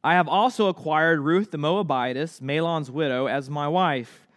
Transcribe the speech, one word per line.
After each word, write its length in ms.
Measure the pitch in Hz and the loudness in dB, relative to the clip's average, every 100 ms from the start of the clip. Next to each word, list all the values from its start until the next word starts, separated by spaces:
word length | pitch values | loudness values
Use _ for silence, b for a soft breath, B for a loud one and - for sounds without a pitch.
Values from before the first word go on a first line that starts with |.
I 120 | 151 | 4
have 120 | 180 156 | 2 4
also 400 | 180 247 233 202 | 2 2 2 0
acquired 540 | 180 156 156 165 160 | 0 -2 2 4 2
Ruth 300 | 143 180 208 | 2 0 0
the 60 | 156 | -2
Moabitess, 840 | 147 190 175 131 123 127 160 - | 0 0 0 -2 -2 -4 -6 -8
Mahlon's 500 | 135 147 165 160 131 | -4 -2 0 -2 -4
widow, 360 | 139 147 127 131 | -4 -2 0 -2
as 220 | 135 135 | -2 -4
my 200 | 147 147 | -4 -2
wife, 580 | 175 180 135 113 - _ | 2 2 0 -4 -16 _